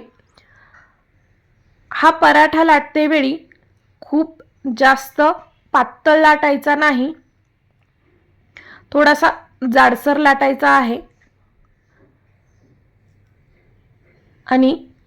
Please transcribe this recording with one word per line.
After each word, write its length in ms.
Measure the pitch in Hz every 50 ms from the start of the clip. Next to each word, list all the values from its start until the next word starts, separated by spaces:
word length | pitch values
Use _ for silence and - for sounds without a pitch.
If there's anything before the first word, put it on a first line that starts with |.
| - - _ _ _ _ _ _ _ _ _ _ _ _ _ _ _ _ _ _ _ _ _ _ _ _ _ _ _ _ _ _ _ _ _ _ _ _
हा 180 | - - 294 320
पराठा 540 | 330 320 330 302 294 302 302 311 311 311 330
लाटतेवेळी 760 | 330 302 285 285 - - 302 302 302 311 302 269 262 294 320 - _ _ _ _ _ _ _ _ _ _ _
खूप 400 | - - - 302 320 320 - - _ _ _ _ - 269 233 220
जास्त 440 | 269 262 269 262 - - - - 294 311 359 - - _ _ _ _ _
पातळ 480 | - 277 247 247 - _ - 320 302 311
लाटायचा 540 | 311 302 302 294 302 294 285 277 285 294 294
नाही, 380 | 285 302 302 277 247 254 294 320 - _ _ _ _ _ _ _ _ _ _ _ _ _ _ _ _ _ _ _ _ _ _ _ _ _ _ _ - - - - - _ _
थोडासा 380 | - 285 294 294 294 294 330 320 - - - _ _ _ 254 262 226
जाडसर 440 | 269 262 247 240 240 - 285 285 285
लाटायचा 520 | 302 285 269 269 277 269 277 - 294 285
आहे. 300 | 277 277 262 226 233 302 - - _ _ _ _ _ _ _ _ _ _ _ _ _ _ _ _ _ _ _ _ _ _ _ _ _ _ _ _ _ _ _ _ _ _ _ _ _ _ _ _ _ _ _ _ _ _ _ _ _ _ _ _ _ _ _ _ _ _ _ _ _ _ _ _ _ _ _ -
आणि 380 | 262 254 262 262 311 - - - _ _ _